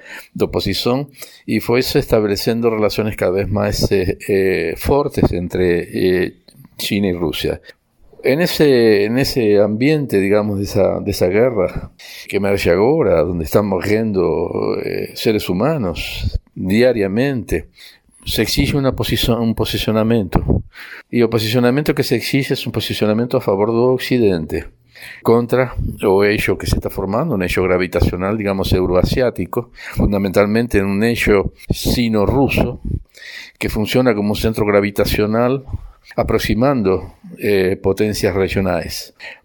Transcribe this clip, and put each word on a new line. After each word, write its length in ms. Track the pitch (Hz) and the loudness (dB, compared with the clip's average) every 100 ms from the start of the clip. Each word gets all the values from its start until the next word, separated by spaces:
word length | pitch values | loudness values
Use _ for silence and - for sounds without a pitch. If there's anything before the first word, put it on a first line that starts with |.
| - - - | -10 -20 -10
de 120 | - | -4
oposición, 640 | 95 90 98 92 120 131 143 - - - - | -2 -2 -2 -2 -2 -2 -4 -14 -20 -14 -4
y 140 | 110 | -2
fue 200 | - 117 | 0 0
eso 180 | - 143 | 0 0
estableciendo 720 | - 113 104 98 123 117 117 | 2 2 2 0 -2 0 0
relaciones 460 | 107 101 - 107 101 | 2 0 0 -4 -2
cada 160 | 92 | 0
vez 160 | 95 92 | 0 0
más, 420 | 101 104 - - | 0 -2 -2 0
eh, 240 | 101 90 - - | 0 0 -4 0
eh, 460 | 98 95 87 82 - | 2 2 0 -4 -4
fuertes 560 | - 139 143 - - | 0 0 0 2 0
entre, 920 | 87 90 92 90 87 - - 92 90 | 0 -4 0 2 0 -2 -2 0 0
eh, 100 | - - _ - - - | -2 -8 _ -20 -20 -10
China 320 | - 101 98 | -4 0 0
y 60 | |
Rusia. 480 | 87 78 - 76 73 - - _ _ - - | -2 -4 -2 -4 -6 -10 -20 _ _ -20 -6
En 200 | - 147 | -2 0
ese, 640 | 180 - 147 123 113 101 | 0 2 4 6 6 4
en 120 | 107 123 | 2 0
ese 420 | 135 135 107 101 | 0 0 2 4
ambiente, 640 | 104 107 139 151 123 98 | 2 2 0 0 0 0
digamos, 380 | 98 104 107 98 | 2 2 0 -2
de 60 | |
esa, 360 | 98 101 92 90 | -2 0 2 0
de 100 | 95 | -4
esa 180 | 92 90 | 0 0
guerra 640 | 101 127 107 87 - - - - - - | 2 2 0 -2 -4 -12 -18 -20 -18 -6
que 80 | 101 | -2
emerge 340 | 98 98 90 | 0 0 2
ahora, 520 | 90 117 160 104 82 | 2 4 2 2 2
donde 220 | 85 87 | 0 -2
están 220 | 76 104 101 | 0 0 2
muriendo, 1080 | 92 98 107 110 95 85 78 87 - - - | 0 0 0 0 0 0 0 -2 -2 -2 -2
eh, 280 | - 95 98 | -4 -6 -8
seres 340 | - 117 104 - | -4 0 0 0
humanos 880 | 92 139 156 92 78 - - - - - | 0 0 0 -4 -6 -8 -6 -4 -4 -8
diariamente, 1120 | - 92 107 127 117 98 107 139 127 92 85 - _ - _ _ _ - | -6 0 4 4 4 0 0 0 -2 -4 -4 -6 _ -20 _ _ _ -6
se 160 | - | -2
exige 340 | 170 147 139 143 | 0 0 0 0
una 180 | 135 | 0
posición, 460 | - 110 120 123 117 | 0 -2 0 0 0
un 140 | 113 | 0
posicionamiento. 1080 | 110 107 107 - 107 113 117 90 - - 101 - - - - - | 0 -2 -2 0 2 2 2 2 0 0 -2 -4 -16 -20 -20 -4
Y 120 | 120 | 0
el 80 | 113 | 2
posicionamiento 640 | 117 107 123 120 139 151 | 2 0 2 2 2 0
que 80 | 135 | 0
se 140 | 131 117 | 0 -2
exige 380 | - 139 131 | 0 -2 0
es 120 | 131 120 | -4 -4
un 60 | |
posicionamiento 640 | 110 - 104 107 107 123 131 | -4 -4 -2 0 0 0 -2
a 40 | |
favor 300 | - 98 110 | 0 0 2
de 80 | 113 | 2
Occidente, 880 | 127 127 - 123 104 87 78 80 - - _ - - - | 2 2 0 2 2 2 -2 -6 -8 -16 _ -20 -20 -4
contra 520 | - 117 120 127 123 - - - | 2 2 2 0 0 -2 -6 -2
o 200 | 104 98 | 2 4
hecho 340 | 104 107 - 90 | 4 2 0 -2
que 80 | - | 0
se 80 | |
está 160 | - 104 | 0 -2
formando, 460 | - 95 110 165 101 | -4 -4 -2 -2 -2
un 60 | |
hecho 180 | 90 101 | -2 0
gravitacional, 760 | 92 90 92 - 85 90 95 110 | 2 2 0 0 0 0 -2 -2
digamos, 360 | 101 98 92 | -2 -2 0
euroasiático, 1000 | 92 90 90 90 131 120 - 90 123 - - - | 0 2 2 2 0 -2 -2 -6 -6 -8 -12 -10
fundamentalmente 840 | - 101 101 98 101 104 113 120 101 | -2 0 0 0 2 2 2 0 0
en 80 | 98 | 0
un 180 | 98 | 0
hecho 480 | 117 117 - 101 - - - | 0 0 2 2 0 -6 -6
sino-ruso, 1080 | - - 127 117 107 98 127 156 - 117 139 - - - - - - - - | -4 -2 0 2 2 2 2 2 0 -2 -4 -6 -6 -8 -20 -18 -18 -16 -8
que 100 | 107 | -4
funciona 460 | 113 104 127 127 | -2 0 2 2
como 160 | 104 104 | 2 0
un 60 | 101 | 0
centro 300 | 113 110 104 | -2 0 2
gravitacional, 1000 | 101 101 104 101 - 104 113 123 135 - - - - - - | 2 2 0 0 0 0 2 0 -2 -6 -12 -12 -20 -10 -4
aproximando, 1000 | - 113 - 107 135 131 95 95 - - 87 90 | 0 0 0 0 2 2 2 0 -4 -18 -20 -6
eh, 380 | 104 98 92 95 | 0 2 2 0
potencias 540 | 98 95 107 98 104 | 0 0 0 0 0
regionales. 800 | 95 92 98 95 85 - - - - - - | 0 0 0 -2 -2 -4 -10 -14 -18 -20 -18